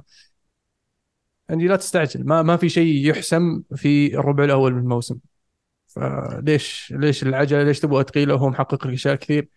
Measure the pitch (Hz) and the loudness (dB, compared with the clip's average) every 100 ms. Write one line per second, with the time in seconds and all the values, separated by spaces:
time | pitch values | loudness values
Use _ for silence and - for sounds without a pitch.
0 | - _ _ _ _ _ _ _ _ _ | -10 _ _ _ _ _ _ _ _ _
1 | _ _ _ _ - 160 175 190 - 180 | _ _ _ _ -6 -2 2 0 0 0
2 | 151 131 131 160 160 170 175 170 165 143 | 0 -2 0 2 4 2 2 2 2 2
3 | 143 156 170 170 175 160 - 139 151 147 | 2 0 0 0 0 -2 -8 -4 2 2
4 | 143 139 139 143 143 135 131 123 123 120 | 2 0 0 2 2 4 2 0 -2 -2
5 | 120 - - _ _ _ _ _ _ - | -4 -10 -14 _ _ _ _ _ _ -8
6 | 135 135 - - 143 147 - - - 135 | -6 -6 -8 -6 0 0 -2 -12 -10 -2
7 | 147 135 135 131 143 143 143 143 151 139 | 0 0 0 0 2 2 2 0 0 0
8 | 135 147 143 139 135 131 135 139 131 127 | 0 0 0 2 0 0 -2 -4 -4 -4
9 | 139 139 - 151 151 | -2 -2 -2 -2 -4